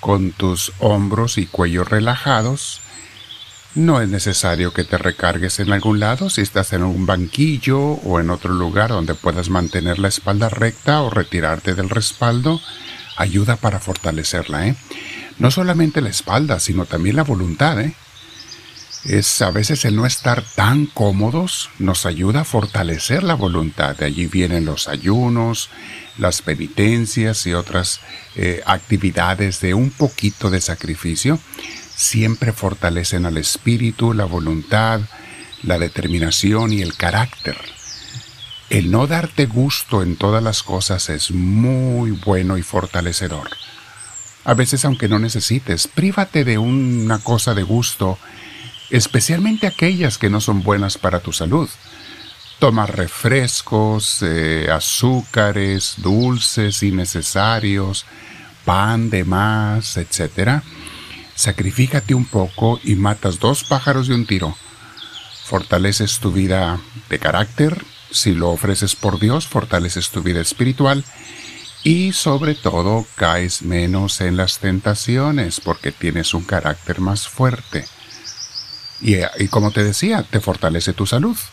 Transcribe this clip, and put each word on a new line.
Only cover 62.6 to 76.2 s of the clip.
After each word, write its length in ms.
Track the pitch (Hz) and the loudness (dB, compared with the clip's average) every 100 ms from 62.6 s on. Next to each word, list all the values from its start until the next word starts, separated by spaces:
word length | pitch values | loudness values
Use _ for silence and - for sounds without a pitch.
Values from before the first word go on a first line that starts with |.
| 113 117 | 2 2
y 120 | - | 0
matas 440 | 95 101 104 98 87 | 2 2 2 -2 0
dos 240 | 117 143 | 0 0
pájaros 440 | - - 143 135 127 | 0 0 2 0 2
de 60 | |
un 120 | 120 117 | 0 2
tiro. 300 | 95 82 90 - - - - - - - - | 0 -2 -6 -14 -20 -20 -20 -18 -18 -20 -18
Fortaleces 760 | - 95 - 87 98 101 104 - | -4 -4 2 2 2 2 -2 0
tu 140 | 101 | 0
vida 480 | 90 95 92 87 90 - 113 - | 2 2 2 0 -2 -6 -18 -6
de 80 | 73 | -2
carácter. 640 | 80 80 107 120 151 170 - - - | 2 2 0 2 0 0 -10 -20 -6
Si 220 | - - | 0 2
lo 180 | 85 85 | 2 2
ofreces 460 | 85 101 95 98 - | 0 0 0 -2 0
por 240 | 107 92 | 0 2
Dios, 260 | 107 139 - | 2 2 0
fortaleces 640 | 123 - 92 87 90 - | -4 0 0 0 -4 -4
tu 120 | - | -4
vida 180 | 87 85 | -2 0
espiritual. 640 | 82 - 123 131 139 139 135 - - - - - - - | -2 0 0 2 2 2 -2 -14 -20 -18 -18 -18 -18 -4
Y 300 | 151 170 190 | 2 2 2
sobre 400 | 185 165 139 156 | 0 0 2 0
todo, 520 | 147 90 85 90 110 107 - | 0 0 2 2 0 -2 0
caes 460 | 85 85 90 - | 2 2 0 -4
menos 600 | 87 87 87 95 98 - | -2 0 2 0 0 0
en 160 | 92 90 | 0 2
las 220 | 92 - | 0 0
tentaciones 1000 | 101 92 107 101 - 123 143 147 90 - | 0 0 0 -2 0 2 2 0 -2 -2
porque 320 | - - - | -4 -2 -4
tienes 400 | - 85 80 | -4 -2 -2